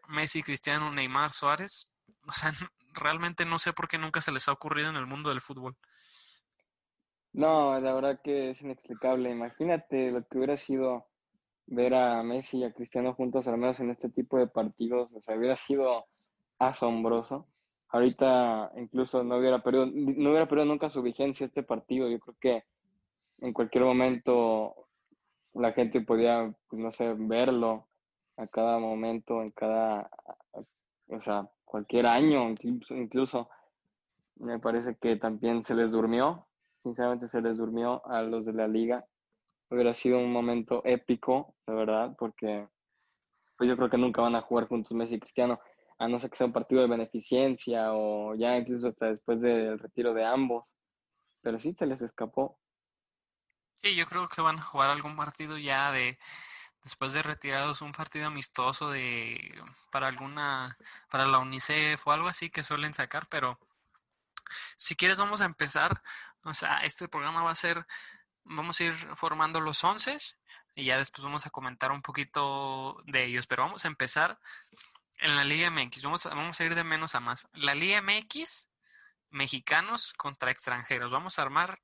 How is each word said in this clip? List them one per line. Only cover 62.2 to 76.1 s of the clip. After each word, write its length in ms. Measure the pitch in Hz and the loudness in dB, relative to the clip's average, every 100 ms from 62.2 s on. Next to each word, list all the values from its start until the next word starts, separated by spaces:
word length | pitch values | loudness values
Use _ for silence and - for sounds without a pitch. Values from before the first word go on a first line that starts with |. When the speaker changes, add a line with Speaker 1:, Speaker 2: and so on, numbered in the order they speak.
| 175 | 2
Speaker 1:
así 220 | 170 165 | -2 -6
que 140 | - | -6
suelen 300 | 147 147 151 | -4 -2 -2
sacar, 340 | 147 131 151 160 | -4 -4 -6 -6
pero 300 | 156 127 123 _ _ _ _ _ _ _ - - - - - | -4 -2 -4 _ _ _ _ _ _ _ -18 -14 -12 -12 -2
si 180 | - 160 | -2 4
quieres 240 | 185 190 | 4 4
vamos 220 | 202 208 | 0 0
a 40 | 190 | -2
empezar, 560 | - 147 151 156 - - - - _ | -2 -2 0 0 0 -8 -16 -16 _
o 100 | 160 | -8
sea, 260 | 151 156 147 | -4 0 0
este 280 | 151 - 175 | -2 -4 -8
programa 360 | 151 143 165 | -6 -4 0
va 80 | 170 | 0
a 40 | 165 | 2
ser, 300 | 175 170 165 - - - _ _ | 0 -2 -6 -14 -16 -20 _ _
vamos 360 | - 156 170 165 | -10 -6 -4 0
a 40 | 170 | -2
ir 80 | 160 151 147 | -2 -8 -6
formando 460 | 165 156 156 160 | -4 0 0 0
los 220 | 156 147 | -2 0
once 340 | 175 208 - 294 - - - - _ - | 0 0 -2 -4 -8 -12 -20 -20 _ -6
y 100 | 131 | 0
ya 120 | 131 | 0
después 260 | 135 - | -2 -6
vamos 220 | 139 147 147 | -8 -6 -8
a 60 | |
comentar 400 | - 131 123 131 | -10 -12 -4 -4
un 100 | 139 | -4
poquito 1000 | 135 139 139 147 143 139 139 135 135 - - | -6 -8 -4 -2 -2 -2 -4 -6 -8 -10 -4
de 200 | 131 123 | -2 0
ellos, 220 | 123 - | -2 -2
pero 160 | 123 | -2
vamos 220 | 143 202 165 | -2 -2 -4
a 20 | |
empezar 520 | 151 131 151 170 220 - - - - - - _ - | -2 -2 0 0 -2 -18 -20 -20 -20 -20 -20 _ -2
en 160 | 156 143 | 2 4
la 80 | |
Liga 240 | 143 151 175 | 4 2 2
M 140 | 160 | 0
X, 200 | 123 123 | -4 -6
vamos 220 | 143 | -4